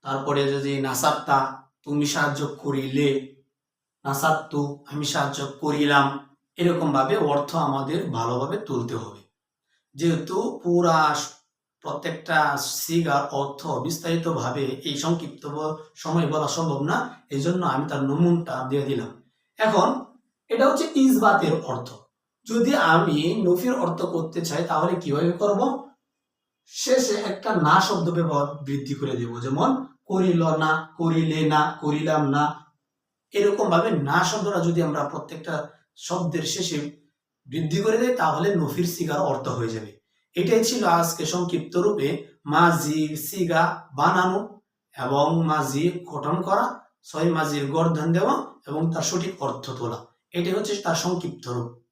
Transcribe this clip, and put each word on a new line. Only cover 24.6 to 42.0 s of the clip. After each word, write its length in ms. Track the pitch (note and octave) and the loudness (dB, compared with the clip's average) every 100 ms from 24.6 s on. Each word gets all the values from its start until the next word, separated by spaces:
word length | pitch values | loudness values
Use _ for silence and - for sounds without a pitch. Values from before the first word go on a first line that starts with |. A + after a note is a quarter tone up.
তাহলে 320 | E3+ D#3+ F3 E3+ | 0 0 0 0
কিভাবে 360 | D3+ C#3+ E3+ | -2 0 0
করব? 580 | F3 G#3 G3+ C4 - - _ _ _ _ _ _ _ _ | 2 2 2 2 -2 -10 _ _ _ _ _ _ _ _
শেষে 480 | - - B3+ G#3+ | -8 2 2 4
একটা 420 | G3+ G3+ F#3 A3+ F#3 | 0 -2 -4 -2 0
না 260 | D3 E3 | 4 4
শব্দ 300 | - F#3+ E3 | 4 0 0
ব্যবহার 520 | E3+ D#3+ D3 C#3+ - | 0 0 0 -2 -6
বৃদ্ধি 300 | C3+ C#3 - | -6 -6 -4
করে 180 | C#3 B2+ | -6 -4
দেব, 300 | A#2+ A#2 A#2+ | -4 -6 -6
যেমন 440 | C3 C#3+ E3 C4+ - _ _ | -4 0 2 0 -4 _ _
করিল 500 | F#3+ F3+ E3+ D#3+ D#3 | 2 4 4 4 2
না, 380 | D#3 D#3+ - - | 2 0 -4 -2
করিলে 500 | E3 E3 D#3+ D#3 D3+ | 0 2 2 2 2
না, 300 | D3+ D3+ - | 4 2 -2
করিলাম 480 | D3 D3+ D#3 D#3 C#3+ | -2 0 2 2 2
না। 360 | C#3 D3+ - - _ _ _ _ _ _ | 2 0 -2 -16 _ _ _ _ _ _
এরকম 380 | G3+ G3+ G3+ G#3 | 2 2 2 2
ভাবে 220 | E3 A3+ | 4 2
না 320 | E3+ C#3 E3 | 0 2 2
শব্দটা 360 | - G#3+ G3 F#3 | 2 0 -2 0
যদি 220 | E3 E3+ | 0 0
আমরা 220 | D3+ D3+ | 0 -2
প্রত্যেকটা 680 | C#3+ D3 - D#3+ E3+ D#3 - _ _ _ | -4 -6 -10 -12 -8 -8 -8 _ _ _
শব্দের 480 | - F3 E3+ D#3 | -6 -2 -2 -2
শেষে 600 | - G3+ F3 D3 C#3+ - _ _ _ _ C3 | -4 -4 -4 -4 -6 -12 _ _ _ _ -8
বৃদ্ধি 360 | C3+ D#3 F3+ | -4 -2 0
করে 160 | A3 A3 | 2 2
দেই, 180 | B3 A#3+ | 2 2
তাহলে 400 | D#3+ - F3+ F#3+ | 0 2 2 2
নফির 300 | D3 - E3+ | 0 0 -2
সিগার 340 | - D3+ D3 | -2 -2 0
অর্থ 280 | C#3+ B2 - | 0 -2 -4
হয়ে 220 | A#2+ A2+ | -4 -4
যাবে। 340 | A2 G#2 - _ _ _ E3+ | -4 -10 -18 _ _ _ -2
এটাই 280 | F3+ A3+ | 4 4
ছিল 220 | A3+ A#3+ F#3+ | 4 0 4
আজকে 400 | E3+ E3+ - D3 | 4 2 -2 -2
সংক্ষিপ্ত 520 | F3+ E3+ E3+ - F3+ | -2 0 -2 -2 0
রূপে 640 | G3+ - | 2 2